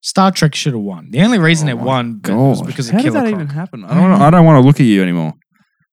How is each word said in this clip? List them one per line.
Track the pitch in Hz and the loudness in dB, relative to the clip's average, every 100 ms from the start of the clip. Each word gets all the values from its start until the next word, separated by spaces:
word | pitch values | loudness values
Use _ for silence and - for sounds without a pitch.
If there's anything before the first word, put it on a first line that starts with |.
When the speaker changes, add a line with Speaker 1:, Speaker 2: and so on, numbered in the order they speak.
Speaker 1:
Star | - - 190 | -6 0 0
Trek | 185 151 - | 0 -2 -2
should | 151 | -6
have | 120 | -6
won. | 101 87 - | -8 -12 -8
The | 120 | -2
only | 214 220 | 0 2
reason | 160 165 151 | 2 0 -2
Speaker 2:
Oh | |
Speaker 1:
it | 117 | -4
Speaker 2:
my | |
Speaker 1:
won | 127 131 120 107 | -4 -4 -4 -8
was | 92 104 135 110 | -4 0 0 -2
Speaker 2:
gosh. | - | -6
Speaker 1:
because | 131 117 | -10 -4
of | |
Speaker 2:
How | 208 | -2
did | |
Speaker 1:
Killer | 294 311 | -2 -2
Speaker 2:
that | 226 | -4
Speaker 1:
Croc. | 196 | -6
Speaker 2:
even | 147 | -8
happen? | 147 185 - | -10 -12 -16
I | - | -6
Speaker 1:
I | |
don't | 170 | 0
Speaker 2:
don't | 185 | 2
wanna, | 190 | 4
Speaker 1:
know. | 147 | 4
Speaker 2:
I | |
don't | 175 160 | 6 6
wanna | 143 | 6
look | 131 143 | 4 4
at | 123 | 2
you | 98 | 2
anymore. | 90 87 78 - _ _ _ _ _ | 0 -4 -6 -10 _ _ _ _ _